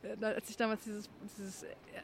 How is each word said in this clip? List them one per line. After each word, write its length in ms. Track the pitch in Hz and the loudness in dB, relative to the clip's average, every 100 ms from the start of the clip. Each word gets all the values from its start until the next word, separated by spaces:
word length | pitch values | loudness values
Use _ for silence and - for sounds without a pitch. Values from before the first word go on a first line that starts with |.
äh, 160 | - 214 | -6 2
da, 100 | 214 | 2
als 200 | 214 - | 2 0
ich 80 | 220 | 4
damals 260 | 226 214 | 6 6
dieses, 260 | 226 208 208 - 208 - | 2 -4 -6 -10 -10 -6
dieses, 260 | 196 185 | -6 -6
äh, 40 | - - - - | -8 -10 -10 -10